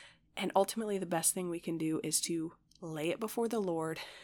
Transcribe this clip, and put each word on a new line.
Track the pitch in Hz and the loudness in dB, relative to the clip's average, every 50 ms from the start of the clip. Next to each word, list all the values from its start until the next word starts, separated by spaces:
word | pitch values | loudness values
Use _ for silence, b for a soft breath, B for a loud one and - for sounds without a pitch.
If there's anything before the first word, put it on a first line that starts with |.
| B B B B _ _ _ | B B B B _ _ _
And | - 196 - - | -2 -2 2 4
ultimately, | 190 196 - - 226 220 214 202 190 | 4 4 4 2 -2 -2 0 0 0
the | 185 | 0
best | 175 180 165 165 - - | 2 2 2 2 2 2
thing | 190 180 175 | 2 0 -2
we | 170 170 | -2 -2
can | - 175 165 160 | -2 -2 -2 0
do | 160 160 156 - - | 2 0 0 0 0
is | 156 151 - | 0 0 2
to | - - 170 165 160 170 - - _ _ - - | 2 0 0 -2 -2 -4 -8 -12 _ _ -16 -12
lay | 190 165 160 151 151 175 | -10 -6 -4 -2 0 0
it | - - | 0 0
before | 226 214 - 233 233 | -2 -4 0 0 0
the | 220 240 220 | 2 2 2
Lord | 196 185 165 160 160 156 160 B B B B B | 2 2 2 2 0 0 -2 B B B B B